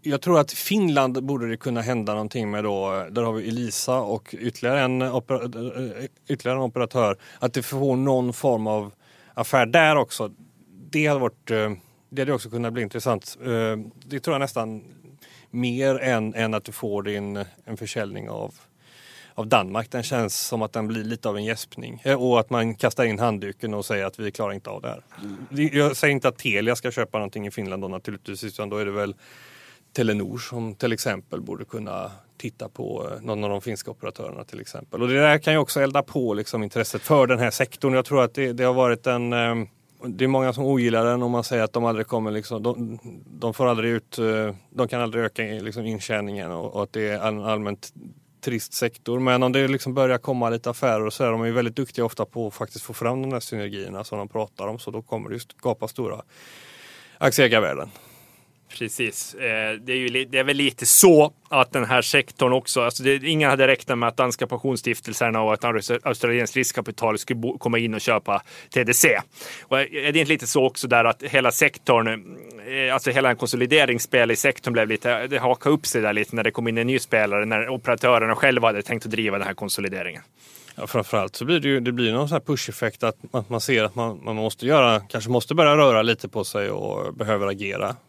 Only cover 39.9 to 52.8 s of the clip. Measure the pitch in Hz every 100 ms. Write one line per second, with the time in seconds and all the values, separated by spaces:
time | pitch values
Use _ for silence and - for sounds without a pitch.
39.9 | _ 127 92 127 135 131 127 135 135 120
40.9 | 113 117 123 120 120 113 123 110 120 117
41.9 | 110 110 120 110 107 107 113 113 120 113
42.9 | 113 120 - - 76 117 107 127 117 113
43.9 | 117 _ - 113 110 107 98 _ - 120
44.9 | 123 117 117 113 - 110 107 104 107 113
45.9 | 110 - 110 101 101 85 85 110 101 104
46.9 | 110 107 104 107 107 104 107 104 101 -
47.9 | - - - _ _ - 117 - - 120
48.9 | 117 - 123 131 123 127 131 135 135 139
49.9 | 131 131 123 - 127 117 113 120 120 131
50.9 | 107 107 - 127 113 113 117 120 117 135
51.9 | - 117 - 107 117 110 - 110 -